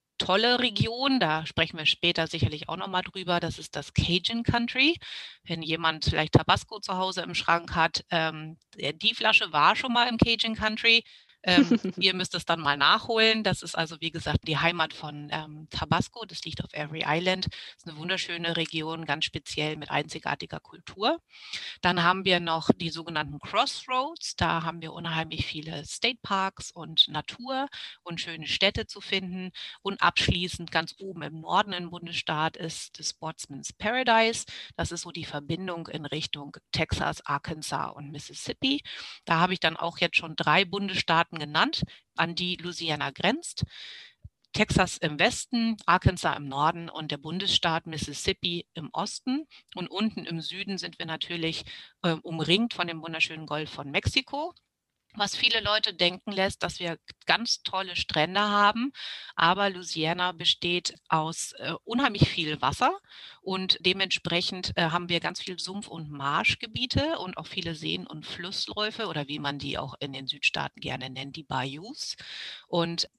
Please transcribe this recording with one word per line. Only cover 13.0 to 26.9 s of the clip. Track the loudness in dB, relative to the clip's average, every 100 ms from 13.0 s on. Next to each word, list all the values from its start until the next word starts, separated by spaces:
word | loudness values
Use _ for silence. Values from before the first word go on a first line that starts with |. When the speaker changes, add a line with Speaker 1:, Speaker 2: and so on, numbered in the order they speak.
| 4 4 6 4
Speaker 1:
Das | 2 0
ist | -2 -2
also, | -4 -4
wie | -6
gesagt, | -4 0 0 0
die | 2
Heimat | 4 4 0
von, | -4 -10 -10 -6
ähm, | -6 -6 -12 -10
Tabasco. | -4 2 2 0 -6
Das | -12 -10 -8
liegt | -8
auf | -8
Avery | -8 -8 -4 0
Island. | 2 2 0 -2
Das | -6 -12 -16
ist | -14
eine | -8
wunderschöne | -4 -2 -2 -4 -2 0
Region, | -2 -2 -4 -4 -2
ganz | -2 -2
speziell | -4 -6 -4 -2 -4
mit | -2
einzigartiger | -2 -2 -4 -4 -4 -6 -10
Kultur. | -12 -20 -16 -2 0 0 _ -20 -14 -12 -12 0
Dann | 2 4
haben | 4 4
wir | 4 2
noch | 2 -2 -2
die | -4 -6
sogenannten | -8 -6 -4 -4 -8
Crossroads. | -4 -2 -2 -4 -4 -2 -2 -6 -8 -2
Da | 0 0
haben | -4 -6
wir | -10
unheimlich | -8 -4 -4 -4 -4 -4
viele | -6 -8 -10
State | -10 -2 0 0
Parks | -2 0 -2 -4 -14
und | -12 -2